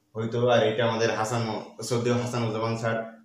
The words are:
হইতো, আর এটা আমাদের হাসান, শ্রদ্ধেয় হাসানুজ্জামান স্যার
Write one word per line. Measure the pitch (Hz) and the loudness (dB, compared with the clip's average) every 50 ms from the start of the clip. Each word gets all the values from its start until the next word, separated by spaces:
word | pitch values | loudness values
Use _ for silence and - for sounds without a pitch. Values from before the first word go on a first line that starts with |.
| _ _ - | _ _ -8
হইতো, | 110 113 117 117 120 120 123 | -6 -4 -2 0 2 2 4
আর | 120 113 92 | 4 6 4
এটা | 87 - 120 120 | 4 2 2 0
আমাদের | 113 110 110 113 117 - | 0 2 2 2 2 2
হাসান, | 104 110 110 123 120 113 110 107 101 - - - - 113 | 0 -2 -2 -2 -2 -2 -2 -4 -6 -8 -10 -14 -12 -6
শ্রদ্ধেয় | - 127 117 113 123 120 | -2 -2 0 2 2 0
হাসানুজ্জামান | 120 120 113 - 120 117 110 104 110 110 113 113 113 | 0 0 -2 -2 -2 -2 -2 -2 -2 -2 -2 -2 -2
স্যার | 117 113 113 113 113 - - - - | -2 -2 -2 -2 -4 -8 -12 -18 -14